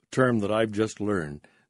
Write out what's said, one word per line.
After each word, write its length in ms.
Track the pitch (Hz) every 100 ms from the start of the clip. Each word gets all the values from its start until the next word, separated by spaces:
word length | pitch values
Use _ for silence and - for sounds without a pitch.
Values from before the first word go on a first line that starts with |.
| _
term 300 | 143 127 117
that 140 | 98
I've 180 | 107 113
just 300 | 104 110 -
learned, 400 | 104 98 76 73 - _ _